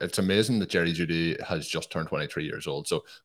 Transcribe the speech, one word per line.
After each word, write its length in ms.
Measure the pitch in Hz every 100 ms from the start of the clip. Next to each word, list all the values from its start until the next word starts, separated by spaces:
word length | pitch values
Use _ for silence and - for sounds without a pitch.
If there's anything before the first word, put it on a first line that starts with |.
it's 160 | 92 -
amazing 420 | 95 98 110 117
that 80 | 92
Jerry 240 | 90 85
Jeudy 500 | 82 85 82 82 78
has 240 | - 82 76
just 240 | 82 -
turned 200 | 85 80
twenty-three 340 | 76 73 -
years 240 | 76 71 73
old. 220 | 71 73
So 160 | 82 - -